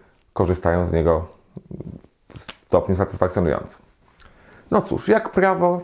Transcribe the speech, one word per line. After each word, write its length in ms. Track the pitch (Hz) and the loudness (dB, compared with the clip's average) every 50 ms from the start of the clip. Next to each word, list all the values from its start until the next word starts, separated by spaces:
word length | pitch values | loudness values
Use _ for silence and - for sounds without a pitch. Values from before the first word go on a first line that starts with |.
| _ _ _ _ _ _ - | _ _ _ _ _ _ -2
korzystają 520 | - 98 87 92 87 - 85 87 90 87 | 0 0 2 0 0 0 0 2 2 2
z 60 | 87 | 0
niego 340 | 82 82 78 85 82 80 85 - - _ _ _ - - - - - - - - - - - _ _ _ _ - - - | 2 2 2 2 2 2 0 -6 -12 _ _ _ -20 -18 -16 -14 -14 -14 -14 -14 -16 -18 -20 _ _ _ _ -20 -20 -20
w 20 | |
stopniu 560 | - - - _ _ _ - 90 - - 95 | -18 -18 -20 _ _ _ 0 0 2 2 0
satysfakcjonującym. 920 | 92 98 - - - 92 92 - 104 90 78 64 - - - - - _ _ _ _ _ _ _ _ - - _ _ - - - - - - | 0 -2 -2 -2 -2 -2 0 0 0 0 0 0 -2 -4 -10 -16 -20 _ _ _ _ _ _ _ _ -20 -20 _ _ -20 -20 -20 -20 -6 -2
No 100 | - 208 | 0 0
cóż, 260 | - - - - - - | 0 0 -4 -2 0 2
jak 220 | 214 214 - - | 2 2 0 -2
prawo 500 | - 190 185 190 185 170 175 175 180 175 | 0 0 2 2 2 2 2 0 0 0